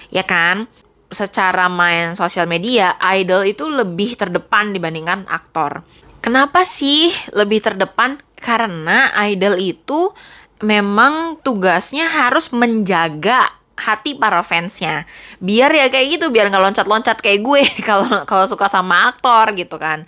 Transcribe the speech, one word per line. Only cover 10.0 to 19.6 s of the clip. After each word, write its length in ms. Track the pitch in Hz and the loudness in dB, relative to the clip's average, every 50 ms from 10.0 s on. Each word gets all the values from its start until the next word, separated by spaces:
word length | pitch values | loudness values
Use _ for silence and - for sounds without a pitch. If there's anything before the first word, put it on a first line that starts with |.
| 359 403 - - - - - - - _ _ - 214 | -2 -2 -4 -8 -20 -20 -20 -20 -20 _ _ -6 -2
memang 720 | 214 214 208 202 202 202 214 240 277 302 320 330 330 311 311 - | 0 0 2 0 0 2 4 4 4 4 0 -4 -6 -6 -6 -4
tugasnya 640 | 269 240 196 185 190 170 185 - - 262 294 330 330 | -4 -2 0 2 2 2 2 0 -2 -2 -2 -2 -2
harus 400 | 320 302 247 247 269 320 320 - | 0 0 0 2 2 0 -2 -2
menjaga 1120 | 254 240 240 233 226 220 202 180 185 160 165 165 151 151 165 208 247 262 - - - _ _ _ - - | -2 0 0 0 0 0 0 0 0 0 0 -2 -2 -2 -2 0 2 2 2 0 -2 _ _ _ -14 -8
hati 320 | - 226 214 208 - 294 285 | -4 -4 -4 -4 -4 -8 -6
para 320 | 285 247 208 190 170 180 | -2 -2 0 0 0 -2
fansnya. 640 | - 180 170 170 202 - - 180 160 156 147 156 - - - - - - - | -2 -2 -4 -4 -4 -8 -6 -6 -6 -6 -6 -8 -12 -18 -20 -20 -20 -16 -10
Biar 320 | 185 185 208 233 262 294 320 | -4 -2 2 4 4 4 4
ya 160 | 302 269 262 | 4 2 2
kayak 320 | 262 269 262 277 330 - | 2 0 0 0 0 -2
gitu, 80 | 339 320 | -2 0
biar 240 | 233 220 208 202 196 | 2 2 2 4 4
nggak 80 | 190 190 196 | 4 2 2
loncat-loncat 480 | - - 190 196 214 220 - 247 220 - | 2 0 0 2 0 0 2 0 -2 0
kayak 240 | - 214 202 208 | 0 0 0 0
gue 200 | 214 262 285 285 269 - - | 2 2 2 4 4 2 0
<laughs> 140 | - - - | -4 -2 0
kalau, 160 | 208 196 196 247 214 190 143 - | 0 2 2 0 -2 -2 -2 0
kalau 160 | 214 190 190 | 2 2 2
suka 240 | 190 202 - 202 196 | 2 0 0 -2 0
sama 400 | - 190 185 185 175 180 214 247 | 0 0 0 2 2 2 2 2
aktor 480 | 247 - - 254 233 220 220 214 208 | 0 0 2 4 4 4 4 2 0
gitu 240 | 180 | -4